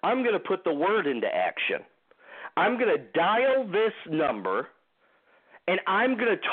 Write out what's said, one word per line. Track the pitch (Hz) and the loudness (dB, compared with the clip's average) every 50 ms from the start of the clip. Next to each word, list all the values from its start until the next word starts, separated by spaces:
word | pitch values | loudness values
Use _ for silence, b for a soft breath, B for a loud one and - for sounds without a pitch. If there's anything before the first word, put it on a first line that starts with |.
| - | 0
I'm | 175 233 262 262 | 0 0 2 0
gonna | 240 214 185 | 0 0 0
put | - - 196 185 - | 0 -2 -4 -2 0
the | 175 156 | -2 0
word | 143 156 185 214 220 180 | 2 2 2 2 2 0
into | 143 131 117 107 101 | 0 -2 0 -2 0
action. | - - 92 85 - - - - 95 - - - _ _ _ _ B B B B B B B B B | 0 0 0 -2 -2 -4 -4 -2 -4 -4 -6 -10 _ _ _ _ B B B B B B B B B
I'm | - 175 208 247 240 | 0 0 2 2 2
gonna | 247 220 170 139 120 - - | 2 2 0 0 -2 -4 -2
dial | 160 165 185 214 233 254 269 262 269 262 | 0 2 2 2 2 4 4 2 2 0
this | 208 175 202 220 226 - - - 165 | 0 0 0 0 0 0 -4 -10 -6
number, | 160 156 156 139 117 104 95 92 92 107 139 - _ _ _ _ _ b b b b b b b b b b b b b b | -2 0 0 0 0 -2 -2 -2 -2 -2 -4 -6 _ _ _ _ _ b b b b b b b b b b b b b b
and | - 185 185 - | -2 -2 -2 0
I'm | - 190 202 233 262 262 | 0 2 2 2 2 2
gonna | 214 240 233 202 - - - | 2 2 0 0 0 0 -2